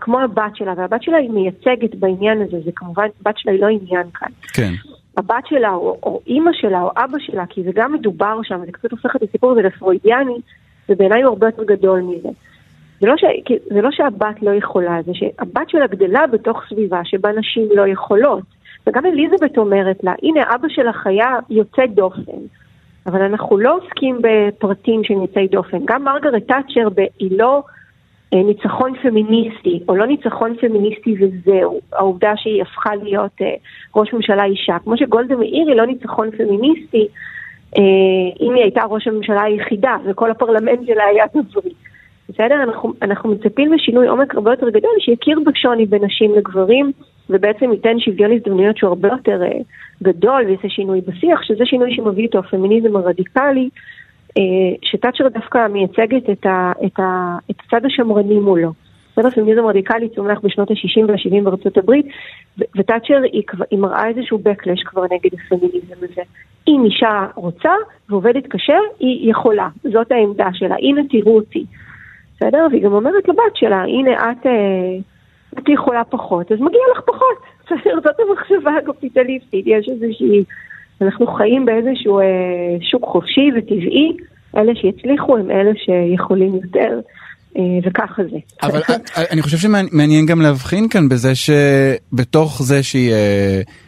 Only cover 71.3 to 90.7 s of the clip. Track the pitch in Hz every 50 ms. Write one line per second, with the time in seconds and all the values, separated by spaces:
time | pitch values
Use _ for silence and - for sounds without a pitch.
71.3 | 226 214 214 - - - - - - - - - - - - - - - _ _
72.3 | _ - - - 233 302 330 311 277 - 190 208 202 208 220 294 381 403 381 370
73.3 | 330 415 466 427 440 - - 226 196 190 180 - - 254 269 262 247 - - 226
74.3 | 240 240 - 262 247 214 202 196 190 185 180 185 185 185 190 _ _ _ _ _
75.3 | _ _ _ - - - 269 - - - - - 240 233 233 - - 233 - -
76.3 | 190 170 175 - 220 214 262 339 415 480 508 508 494 - - - - - 523 523
77.3 | 494 494 - - - _ _ - 339 294 - 403 339 320 - - 587 - 453 392
78.3 | 392 - - - 381 370 285 294 302 320 - 302 269 - - 247 - 262 254 247
79.3 | 262 254 - _ - 190 196 220 220 214 214 240 262 226 226 226 220 - 233 240
80.3 | 208 202 190 - - - - - - - - _ _ - 196 196 - - 240 233
81.3 | - - 208 220 240 269 262 233 220 226 233 262 262 247 - 214 202 196 190 190
82.3 | 185 185 185 180 180 175 175 175 175 175 170 - - 247 240 - - 175 165 -
83.3 | - 262 277 294 247 233 214 - 208 190 170 - - 262 302 320 349 349 - -
84.3 | _ _ _ _ - 214 214 226 233 226 - 185 208 - - 247 285 294 - -
85.3 | 262 220 185 185 - 196 196 208 214 214 - - 180 180 175 175 180 180 - -
86.3 | 190 185 185 190 190 185 185 180 - - - - 233 240 233 _ - - - -
87.3 | - _ _ _ - - 185 180 180 180 180 185 180 - 214 - - - 190 156
88.3 | - 156 - _ _ - - 233 147 151 160 - - 226 - - - 165 165 175
89.3 | 175 160 143 143 156 160 185 214 214 202 190 - 175 151 147 151 151 151 156 156
90.3 | 165 165 156 151 143 131 - -